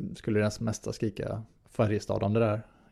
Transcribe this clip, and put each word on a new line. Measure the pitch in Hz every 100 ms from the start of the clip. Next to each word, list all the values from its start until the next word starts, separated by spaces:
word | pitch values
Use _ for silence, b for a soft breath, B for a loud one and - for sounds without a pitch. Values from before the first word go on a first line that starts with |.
| - -
skulle | - 104
den | 104 -
mesta | 113 104 -
skrika | 113 110 - - - 113 _ _
Färjestad | - 110 104 - 104
om | 101
det | 110
där. | 113 107 - b b